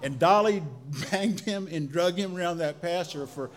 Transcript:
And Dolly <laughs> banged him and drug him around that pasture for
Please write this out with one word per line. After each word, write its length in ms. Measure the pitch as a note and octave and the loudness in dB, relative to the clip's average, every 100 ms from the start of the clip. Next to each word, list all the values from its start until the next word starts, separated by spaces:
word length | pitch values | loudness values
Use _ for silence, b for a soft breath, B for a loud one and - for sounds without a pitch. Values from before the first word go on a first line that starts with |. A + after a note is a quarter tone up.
And 160 | C#3 C3+ | -4 2
Dolly 440 | E3 G3+ G#3+ G3+ D#3 B2 C#3 | 6 6 6 2 -2 -10 -10
<laughs> 240 | C#3 D3+ | -8 -2
banged 300 | F#3+ G3+ F#3+ | 0 0 0
him 280 | - G3+ F#3+ | -2 -4 -4
and 200 | D#3+ D3 | -4 -2
drug 260 | D3+ F3 F3 | 2 2 2
him 200 | G3 F3+ | -2 -2
around 220 | F3 E3+ | -2 0
that 220 | D#3 D3 | -2 -2
pasture 460 | F3 F3 E3 D3+ C#3 | -2 -2 -2 -6 -8
for 240 | D3 C3 | -6 -8